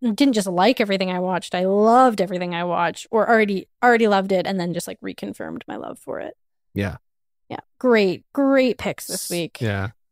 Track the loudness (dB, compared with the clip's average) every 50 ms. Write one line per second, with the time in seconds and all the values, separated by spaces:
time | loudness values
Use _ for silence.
0 | -4 -2 2 2 2 2 2 0 0 -2 0 2 2 2 4 2 0 0 0 -2
1 | -2 -2 -2 -4 -2 -2 -2 -4 -4 -4 -4 -2 0 2 2 4 4 6 6 6
2 | 6 4 4 0 -2 -2 -4 -6 -4 -4 -4 -4 -4 -2 -2 0 -2 -2 -4 -6
3 | -8 -2 0 0 2 4 4 2 2 2 -2 -4 -6 _ _ 2 4 4 4 6
4 | 4 4 2 2 2 0 0 0 0 -2 -2 -2 -2 -4 -4 -6 -6 -10 -12 -12
5 | -10 -12 -10 -10 -12 -12 -12 -10 -12 -12 -12 -12 -12 -12 -12 -12 -12 -12 -14 -14
6 | -12 -10 -10 -10 -10 -12 -14 _ _ _ _ _ _ _ -6 -6 -4 -4 -6 -10
7 | _ _ _ _ _ _ _ _ _ -14 -14 -14 -14 _ _ -2 2 2 4 4
8 | 4 2 0 -4 _ _ -2 0 2 2 4 4 2 2 0 -2 -4 -6 -6 -6
9 | -10 -10 -8 -8 -6 -6 -6 -6 -6 -6 -6 -4 -4 -2 -2 -2 -4 -6 -8 _
10 | _ _